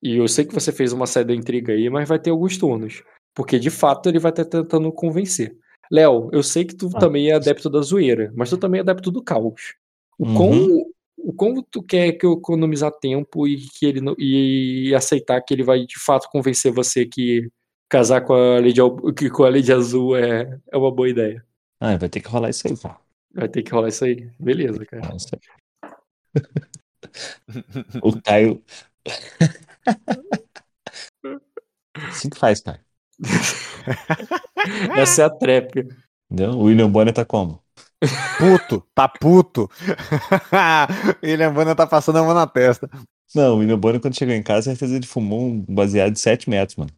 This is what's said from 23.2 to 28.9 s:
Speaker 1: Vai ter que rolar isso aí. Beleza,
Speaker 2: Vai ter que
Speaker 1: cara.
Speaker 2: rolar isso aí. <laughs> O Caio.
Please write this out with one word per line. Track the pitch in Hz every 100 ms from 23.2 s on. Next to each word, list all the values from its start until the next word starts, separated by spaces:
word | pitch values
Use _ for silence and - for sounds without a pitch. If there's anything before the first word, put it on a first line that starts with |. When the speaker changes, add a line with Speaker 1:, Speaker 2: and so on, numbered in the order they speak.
| _
Speaker 1:
Vai | - -
ter | -
que | 110
rolar | 120 113
isso | 110
aí. | 127 120 120 _
Beleza, | 143 131 143 107
Speaker 2:
Vai |
ter | 107
que |
Speaker 1:
cara. | 120 -
Speaker 2:
rolar | -
isso | -
aí. | - _ _ _ _ - - _ _ _
<laughs> | 156 - - - - _ _ - - - - _ 110 - 113 117 127
O | 107 110
Caio. | - 104 110 98 _ - _